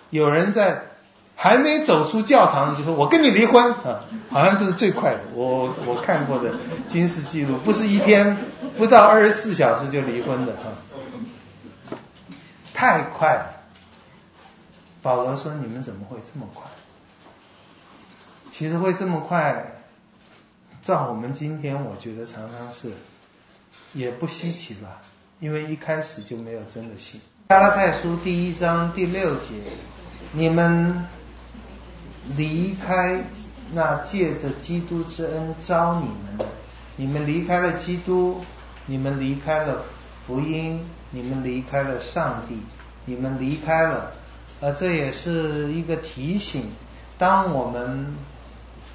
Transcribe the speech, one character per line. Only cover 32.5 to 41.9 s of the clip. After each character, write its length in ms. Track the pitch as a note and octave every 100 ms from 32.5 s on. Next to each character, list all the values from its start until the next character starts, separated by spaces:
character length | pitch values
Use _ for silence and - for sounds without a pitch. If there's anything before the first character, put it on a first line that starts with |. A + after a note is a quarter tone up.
| D#3 F#3+ G3
开 500 | F#3 F#3 F3+ F#3 F#3 - - - -
那 220 | E3 D3+ C#3+
借 380 | - G3+ E3 C#3+
着 140 | C#3
基 280 | C3+ - E3+
督 240 | E3+ E3+
之 220 | D#3+ - E3
恩 280 | D#3+ D#3+ D#3
招 360 | - E3 E3+ E3+
你 120 | B2
们 300 | G2+ G2+ G#2
的， 80 | G#2+ - - - - -
你 100 | C3+
们 220 | D3 D3
离 160 | D#3+
开 160 | E3+ F3+
了 140 | F3+
基 240 | - - F3+
督， 460 | F#3 F#3 F3+ F#3 - - - - -
你 120 | C3+
们 220 | C3+ C#3
离 160 | C3+ C#3+
开 300 | - D#3 D3+
了 180 | B2 - - - - -
福 140 | C3
音， 480 | D#3 D#3+ D#3+ E3 E3+ E3 -
你 100 | B2+
们 220 | B2 C3+
离 180 | B2+ B2+
开 220 | B2+ C#3
了 160 | C3+